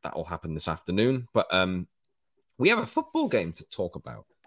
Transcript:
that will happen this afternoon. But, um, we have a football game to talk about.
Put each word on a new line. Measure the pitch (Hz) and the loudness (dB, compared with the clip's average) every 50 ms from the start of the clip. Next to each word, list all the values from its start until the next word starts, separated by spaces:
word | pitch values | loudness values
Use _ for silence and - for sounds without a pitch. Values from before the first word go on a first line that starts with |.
that | - 80 - | -10 -8 -6
will | - 80 | -6 -6
happen | 80 85 80 - 85 78 | -6 -8 -8 -6 -6 -6
this | 78 - - | -4 -2 -4
afternoon. | 80 80 _ - 90 101 110 123 135 127 123 - | -4 -4 _ -2 2 4 4 4 2 0 -4 0
But, | _ - 95 - | _ 0 0 4
um, | - 92 92 92 92 90 87 _ _ _ _ _ _ _ _ _ _ _ _ _ _ - | 2 2 2 2 0 -4 -6 _ _ _ _ _ _ _ _ _ _ _ _ _ _ 2
we | 127 180 | 4 4
have | 233 220 | 4 4
a | - | 0
football | 220 - - - - _ 320 311 220 | -2 -2 -4 -4 -2 _ -2 0 2
game | - 113 87 85 | 2 0 0 -2
to | 82 - - | -6 -10 -16
talk | _ - - 117 104 - | _ -6 -6 -6 -6 -6
about. | - _ 123 117 110 - _ _ _ _ | -10 _ -14 -16 -16 -18 _ _ _ _